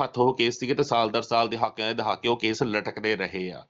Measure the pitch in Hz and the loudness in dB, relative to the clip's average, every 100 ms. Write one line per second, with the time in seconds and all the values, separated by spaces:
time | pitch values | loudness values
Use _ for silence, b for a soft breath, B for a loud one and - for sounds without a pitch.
0 | 135 - 123 131 120 120 123 143 143 117 | -4 2 2 4 0 0 -2 0 2 2
1 | 113 110 110 117 113 110 110 110 110 117 | 2 0 0 0 2 0 -2 -2 -4 -2
2 | 107 95 117 117 110 110 127 107 107 107 | -2 0 0 0 0 0 0 0 -4 -4
3 | 107 104 92 95 92 69 | -2 -2 -2 -4 -6 -8